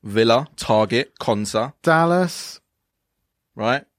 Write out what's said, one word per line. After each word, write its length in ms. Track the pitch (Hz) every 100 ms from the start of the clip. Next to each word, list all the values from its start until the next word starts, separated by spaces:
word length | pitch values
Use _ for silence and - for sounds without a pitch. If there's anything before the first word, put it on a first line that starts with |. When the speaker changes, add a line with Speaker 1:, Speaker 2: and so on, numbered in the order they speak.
Speaker 1:
Villa, 420 | 104 104 113 117 151 -
Target, 600 | - 107 107 113 - _
Konsa. 540 | - 104 104 110 131 _
Speaker 2:
Dallas. 760 | - 160 170 180 175 - - - _ _ _ _ _ _ _ _ _ -
Speaker 1:
Right? 280 | 107 139 _